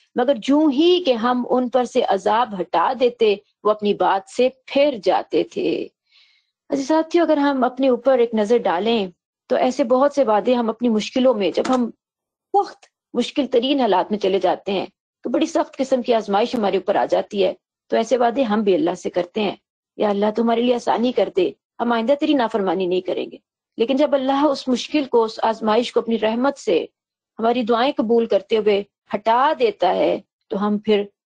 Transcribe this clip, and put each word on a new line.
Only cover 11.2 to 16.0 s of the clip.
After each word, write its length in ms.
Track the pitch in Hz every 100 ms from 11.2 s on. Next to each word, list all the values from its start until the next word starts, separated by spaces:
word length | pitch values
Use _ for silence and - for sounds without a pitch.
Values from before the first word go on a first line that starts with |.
| 254 220
में, 160 | 180
जब 160 | - 247
हम 260 | 254 233 - _ _ _ _ _ 403
सख्त, 320 | 370 - _ _ _ 233
मुश्किल 320 | 233 - 254
तरीन 340 | 247 262 285
हालात 300 | 233 180 -
में 80 | 202
चले 200 | 196 190
जाते 320 | 180 151 -
हैं, 200 | 190 - _ _ _
तो 60 | -
बड़ी 180 | 247 311
सख्त 280 | 311 302 -
किस्म 260 | 262 262